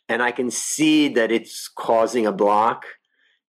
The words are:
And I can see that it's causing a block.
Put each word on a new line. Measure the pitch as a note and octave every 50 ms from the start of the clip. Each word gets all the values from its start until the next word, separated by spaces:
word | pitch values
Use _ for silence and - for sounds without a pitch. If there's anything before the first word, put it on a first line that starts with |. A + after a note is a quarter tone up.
| _ -
And | A#2 A2+
I | B2 A#2+
can | A#2+ - B2+ A#2+
see | A2+ - - - - - D#3 D#3 D#3 D3+ D3 C#3
that | A#2+ A#2+ A2+ A2+
it's | A2+ A#2 A2+ - - - - -
causing | - - - - A#2 A2+ A2+ A2 A#2 B2+ A2
a | G#2+
block. | G2+ F#2+ G#2+ G2+ G#2 G#2 A2 A#2 C3 - - - - - _ _ _ _ _ _ _ _ _